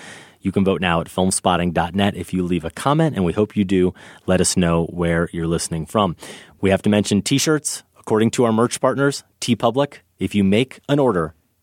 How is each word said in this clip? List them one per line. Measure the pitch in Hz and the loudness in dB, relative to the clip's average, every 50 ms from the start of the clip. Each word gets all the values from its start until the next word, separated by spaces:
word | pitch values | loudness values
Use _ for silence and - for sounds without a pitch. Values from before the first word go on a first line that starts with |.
| - - - - - - - _ - | -8 -20 -20 -20 -20 -20 -14 _ -6
You | 95 - | -2 0
can | 101 95 | 0 2
vote | 95 95 78 | 2 0 0
now | 95 87 85 85 | 0 0 0 0
at | 82 - | -2 -4
filmspotting | - 92 92 92 - - - 95 90 85 87 87 78 | -2 -2 0 0 0 0 0 0 2 2 0 0 0
dot | 85 82 87 82 | -2 -2 -2 0
net | 98 98 101 - | 0 0 0 0
if | 90 90 - - | -4 -8 -6 -4
you | 92 90 | -4 -2
leave | 87 90 85 76 | -2 -2 -2 -4
a | 82 | -6
comment, | - - - 139 147 156 160 151 120 | -8 -4 -2 0 2 2 2 0 0
and | 104 90 | 0 -2
we | 85 80 | 0 0
hope | 107 107 - - | 0 -2 -2 0
you | 107 101 | -2 -2
do. | 90 98 92 90 90 - - - - - - - | 0 2 2 2 0 -2 -6 -16 -20 -20 -10 -2
Let | - 92 90 | 0 2 2
us | 90 - - | 2 0 0
know | 95 87 85 85 85 85 | 0 2 2 2 0 0
where | - - 87 85 85 85 85 85 - - | -2 -4 -4 -2 0 0 0 0 -2 -4
you're | 85 82 82 | -4 -4 -2
listening | 85 80 - - 85 82 78 | -2 -2 -4 -4 -6 -6 -6
from. | - - 110 101 87 78 - - - - - - - - - | -2 0 0 2 0 0 -4 -12 -18 -18 -20 -20 -20 -10 -2
We | 101 95 | 0 2
have | 95 92 - | 2 2 2
to | 107 | 2
mention | 104 104 101 - 107 98 | 2 2 2 2 0 0
T-shirts. | - - 139 135 - 160 151 147 - - - - - _ _ _ | 0 0 -2 0 0 0 0 0 -2 -6 -10 -10 -14 _ _ _
According | - - 113 107 110 113 | -6 -2 0 2 2 2
to | - - 123 | 2 2 2
our | 113 110 | 2 4
merch | 110 120 120 - - | 2 2 0 0 0
partners, | - 131 120 131 139 143 139 - - _ _ - - | 0 0 2 2 0 0 -2 -4 -10 _ _ -8 -2
TeePublic, | 131 117 - 123 117 113 135 143 - - - _ _ _ - | -2 -2 0 0 0 2 0 -2 -2 -4 -14 _ _ _ -6
if | 95 92 - | -6 -2 0
you | 104 98 | 2 2
make | 95 101 113 131 - - - _ - | 4 4 2 0 -2 -4 -12 _ -2
an | 143 147 | 0 2
order, | 135 123 101 87 80 78 - _ _ _ _ _ | 2 2 2 0 -2 -4 -6 _ _ _ _ _